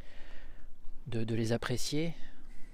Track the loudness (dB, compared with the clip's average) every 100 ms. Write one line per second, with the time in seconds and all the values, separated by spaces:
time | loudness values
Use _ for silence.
0 | -2 -2 0 0 -2 -2 -2 0 0 0
1 | 0 0 2 2 2 0 0 2 2 2
2 | 0 0 0 0 -2 -2 -2